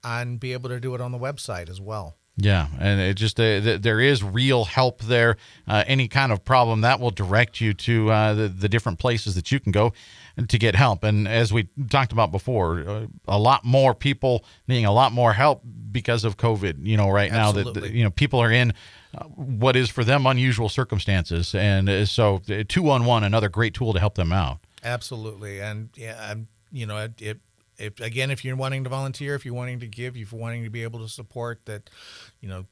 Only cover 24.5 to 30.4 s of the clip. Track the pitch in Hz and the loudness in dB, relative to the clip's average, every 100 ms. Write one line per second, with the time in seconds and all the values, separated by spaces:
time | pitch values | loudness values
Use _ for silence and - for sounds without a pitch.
24.5 | 64 _ - 117 120 - 120 110 101 104 | -4 _ -14 -8 -8 -8 -12 -14 -14 -14
25.5 | 98 104 107 110 _ 113 110 107 107 110 | -10 -10 -10 -12 _ -16 -14 -12 -12 -12
26.5 | _ _ 135 110 104 110 113 107 110 _ | _ _ -10 -8 -8 -8 -10 -12 -12 _
27.5 | _ _ _ 104 101 117 117 131 135 131 | _ _ _ -14 -10 -10 -6 -6 -6 -6
28.5 | 131 131 135 131 135 135 127 143 139 131 | -6 -4 -6 -6 -6 -8 -8 -8 -8 -8
29.5 | 120 123 123 117 104 123 123 104 113 | -10 -10 -10 -12 -12 -12 -12 -14 -12